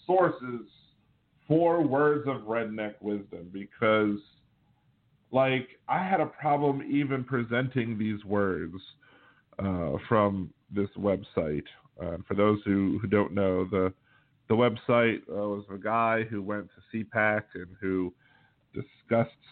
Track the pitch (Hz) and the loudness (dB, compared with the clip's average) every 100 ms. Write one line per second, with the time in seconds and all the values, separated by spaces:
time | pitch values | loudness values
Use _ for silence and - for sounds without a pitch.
0 | - 185 170 - 127 120 107 _ _ _ | 0 4 4 0 -8 -10 -12 _ _ _
1 | _ _ _ _ - 160 170 170 143 139 | _ _ _ _ 0 2 4 4 2 2
2 | 151 147 135 135 107 113 107 107 107 - | 2 2 -2 -6 -4 -4 -4 -6 -8 -6
3 | 104 104 101 87 87 98 104 - 113 107 | -6 -6 -6 -14 -14 -14 -14 -2 2 4
4 | 107 104 - _ _ _ _ _ _ _ | 4 0 -8 _ _ _ _ _ _ _
5 | _ _ _ 127 135 131 - - - 156 | _ _ _ 0 2 0 -4 -14 -4 -4
6 | 185 185 151 - 151 147 143 139 - 143 | 0 0 0 -2 0 2 2 0 -2 -2
7 | 139 135 127 131 113 120 131 131 117 107 | 0 -2 -2 -4 0 -2 0 -2 -2 -2
8 | 107 104 101 101 98 82 85 95 - _ | -4 -4 -2 0 2 0 -6 -10 -16 _
9 | _ _ _ _ _ - 98 90 80 78 | _ _ _ _ _ -4 -2 -2 -2 -4
10 | - 110 104 98 90 - _ 101 101 92 | 0 2 2 0 -6 -12 _ -4 -4 -2
11 | 101 95 - - 80 73 - - _ - | -2 -2 -2 -4 -2 -4 -8 -18 _ -12
12 | 85 85 - 98 104 104 104 98 95 101 | -10 -8 -4 2 4 4 2 2 2 0
13 | 98 101 98 98 95 92 92 95 92 - | 2 2 2 2 2 2 0 0 0 -2
14 | _ _ _ _ - 113 120 110 - 120 | _ _ _ _ -2 2 2 2 2 4
15 | 113 101 - 98 104 101 104 98 104 113 | 4 0 -4 -6 -4 -6 -8 -10 -4 0
16 | 113 113 110 104 98 104 90 - _ 113 | 2 0 -2 -6 -6 -6 -8 -18 _ -10
17 | 104 113 107 107 - 92 90 95 95 92 | -4 0 2 0 -4 -12 -14 -8 -2 -2
18 | 90 - _ _ _ _ _ - - _ | -2 -8 _ _ _ _ _ -14 -14 _
19 | _ 117 117 - _ | _ 0 0 -6 _